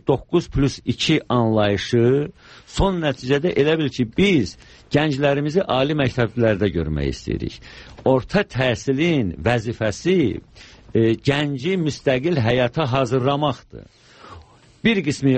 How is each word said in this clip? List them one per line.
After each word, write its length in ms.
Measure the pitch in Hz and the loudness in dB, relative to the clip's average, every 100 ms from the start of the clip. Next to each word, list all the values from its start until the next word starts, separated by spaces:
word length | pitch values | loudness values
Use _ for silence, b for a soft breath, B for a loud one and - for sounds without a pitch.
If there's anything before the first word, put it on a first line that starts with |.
| - | 0
doqquz 400 | 135 - 170 - | -2 0 -2 0
plus 300 | - 135 - | 0 0 -2
iki 340 | - 117 - 156 - | -6 -4 0 0 0
anlayışı 1040 | 123 113 110 104 101 - 120 120 139 147 - B B B | 0 2 2 2 0 0 2 4 2 -2 -10 B B B
son 340 | - 196 180 | 0 0 0
nəticədə 500 | 156 123 127 143 175 | -2 -4 -2 0 0
elə 220 | 151 143 160 | 2 2 2
bil 120 | 143 | -2
ki, 140 | - 113 - | -2 -2 0
biz 380 | 202 165 95 - B B B | 2 2 0 -6 B B B
gənclərimizi 760 | 147 156 135 143 139 147 175 - | 0 0 2 2 0 0 -2 0
ali 240 | 127 143 | 0 0
məktəblərdə 800 | 156 127 - 110 123 113 98 101 | 0 -2 0 -2 2 2 2 0
görmək 380 | 80 78 76 69 | 0 -2 -2 -4
istəyirik. 480 | 64 - - 57 - - B B B | -4 -6 -6 -6 -10 -16 B B B
Orta 360 | 127 131 - 196 | 0 0 2 -2
təhsilin 920 | 202 120 131 110 - 135 170 151 98 73 | -2 -2 -2 0 -2 0 0 0 -2 -2
vəzifəsi, 840 | 87 120 107 113 110 98 165 185 120 - - - B B B | -2 -2 -2 -4 -4 -2 0 2 0 -2 -10 -20 B B B
e, 60 | 113 113 110 | 2 2 2
gənci 560 | - 139 147 135 151 190 | 0 0 -2 -4 -2 -2
müstəqil 640 | 156 127 147 131 151 160 | -2 -2 0 0 0 0
həyata 460 | 113 127 123 - 139 | 0 2 0 -2 -2
hazırlamaqdır. 960 | 135 123 127 127 143 147 - - 57 - _ B B B B B B _ _ | 0 0 0 0 0 -2 -4 -10 -20 -20 _ B B B B B B _ _
Bir 140 | 220 202 | 0 0
qismi 320 | 147 135 135 | 0 0 2